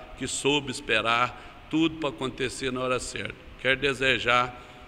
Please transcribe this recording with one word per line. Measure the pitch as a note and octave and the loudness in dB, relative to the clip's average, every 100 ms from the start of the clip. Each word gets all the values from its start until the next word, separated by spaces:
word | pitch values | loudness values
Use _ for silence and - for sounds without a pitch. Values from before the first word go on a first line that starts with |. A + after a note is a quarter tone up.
| - - | -16 -10
que | C3 | -6
soube | - C#3 D3 C3 | 0 2 2 2
esperar | B2 - A2 A2 A#2 A#2+ - - - - | -6 0 2 4 2 2 -2 -16 -18 -2
tudo | D#3 D#3+ D#3+ | 2 2 2
pra | D3 | -4
acontecer | - C3 B2 B2+ - C3 | -2 -6 -2 -4 -4 -4
na | B2+ | -2
hora | B2+ B2 | 0 0
certa. | - A2 G2+ - - - | -2 -6 -8 -10 -16 -4
Quero | B2+ C3 | 0 2
desejar | C#3 B2 C3 A#2+ G#2+ B2 B2 - - - | 2 2 2 2 4 4 4 -4 -16 -18